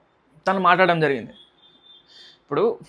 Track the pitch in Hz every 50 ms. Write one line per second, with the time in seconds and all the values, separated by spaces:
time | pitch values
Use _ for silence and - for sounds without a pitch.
0 | _ _ _ _ _ _ _ _ - 190 190 196 185 175 180 175 185 175 175 165
1 | 156 143 139 117 101 - - - - _ _ _ _ _ _ _ _ _ - _
2 | _ _ - - - - - _ _ - 143 147 196 233 - - -